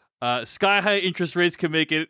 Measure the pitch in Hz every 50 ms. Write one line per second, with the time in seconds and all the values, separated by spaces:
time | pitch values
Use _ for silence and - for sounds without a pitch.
0 | _ _ _ _ - 120 123 123 117 - - - - 196 202 202 185 208 202 202
1 | 180 185 170 - 180 165 - 175 175 175 165 - - 165 156 160 156 151 156 156
2 | 160 -